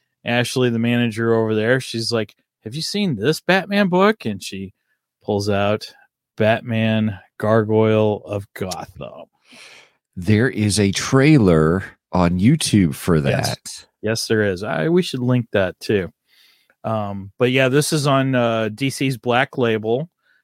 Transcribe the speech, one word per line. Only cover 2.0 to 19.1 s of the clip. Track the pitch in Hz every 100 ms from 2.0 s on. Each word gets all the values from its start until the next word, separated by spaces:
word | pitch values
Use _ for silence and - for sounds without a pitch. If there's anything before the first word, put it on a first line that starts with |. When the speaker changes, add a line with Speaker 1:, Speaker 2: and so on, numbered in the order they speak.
| 110
Speaker 1:
like, | 117 107 _ _ _
"Have | 110 135
you |
seen | - 202 202 110
this | 117 160
Batman | - 185 180 202 196
book?" | 180 202 220 -
And | 98
she | - 95 95 _ _ _ _ _
pulls | - 104 101
out | 98 101 107 - - _ _ _ -
Batman | 107 113 127 110 110 110 107 98 _ -
Gargoyle | 107 113 107 110 110 110 107 104 -
of | 104 101
Gotham. | - 92 85 - - 62 - - _ _ - - - _ _ _ -
Speaker 2:
There | 87 107 123
is | 98 104 101
a | 98
trailer | 92 - 131 143 151 98 80 78 92 - - _
on | 90 87 90
YouTube | 107 156 - - 87 67
for | - 80
Speaker 1:
Yes. | 69 - -
Speaker 2:
that. | 62 - - - _
Speaker 1:
Yes, | 104 110 -
there | 110
is. | 104 90
I, | 107 156 160
we | 175
should | 180 139
link | 123 123 110
that | 104 92 -
too. | - 104 85 _ _ _ _ _ _ _
Um, | 113 110 101 98 98 -
but | 127
yeah, | 131 131
this | 139 151
is | 160 143
on, | 135 135 127
uh, | 117 113 110
D | 107 135
C's | - 135